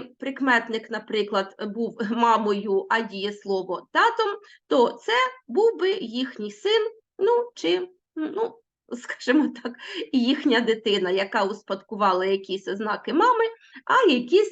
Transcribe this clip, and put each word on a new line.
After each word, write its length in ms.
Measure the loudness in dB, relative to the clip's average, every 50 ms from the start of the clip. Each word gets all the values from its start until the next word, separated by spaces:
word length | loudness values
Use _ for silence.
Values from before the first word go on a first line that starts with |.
| -2 -6 -14 -10
прикметник, 720 | -10 -10 -6 -2 2 2 2 2 2 -2 -6 -8 -6 -6
наприклад, 680 | -10 -10 -6 -4 -2 -2 -2 0 -2 -2 -2 -4 -8 -10 -10 -8 -4
був 220 | -4 -4 -6 -4 -6 -6 -4
мамою, 760 | 0 2 4 4 4 2 2 0 -2 -2 0 0 0 0 0 0
а 120 | 0 0
дієслово — 840 | 0 -4 -8 -6 -6 -6 -8 -8 -6 -4 -2 -2 -2 -4 -6 -8 -8 _
татом, 480 | 2 2 4 4 4 2 -2 -2 -2 -6 -12 -20 -20 _ _
то 240 | 0 4 4 4 4
це 220 | 2 -6 -4 -2 0 2 0 0 -2 -10 _
був 320 | -4 0 4 4 4 2 2
би 120 | 0 0
їхній 600 | 0 -2 -6 -6 -4 -6 -6 -6 -6 -10 -10 -10
син, 400 | -10 -6 -2 0 2 2 0 -2 -6 -12 _ _ _
ну, 340 | -2 0 2 2 2 0 -4 _
чи, 340 | -4 0 0 0 0 -2 -8 _ _ _ _ -10
ну, 440 | -8 -8 -6 -2 -4 -4 -4 -6 _ _ _ _ _ _ -14 -14 -14
скажімо 520 | -10 -12 -12 -8 -2 2 4 4 4 2 -4 -8 -10
так, 100 | -10 -10 -10 -16 -12 -10 -10 -8 -2 0
їхня 460 | 2 2 2 0 0 2 2 2 2
дитина, 500 | 2 2 -2 0 0 0 0 0 2 0
яка 340 | 0 0 -2 0 0 -2 0
успадкувала 840 | 0 -4 -8 _ -8 -8 -8 -8 -12 -4 0 2 2 2 2 2
якісь 420 | 0 0 -2 -2 -6 -8 -8 -6
ознаки 460 | -8 -6 -6 -4 -4 -6 -6 -6 -2 2
мами, 300 | 2 4 4 4 2 0 -2 -2 _ _ -20 -20 -18 _
а 240 | 2 2 4 6 4
якісь 420 | 4 2 0 2 4 4 4 2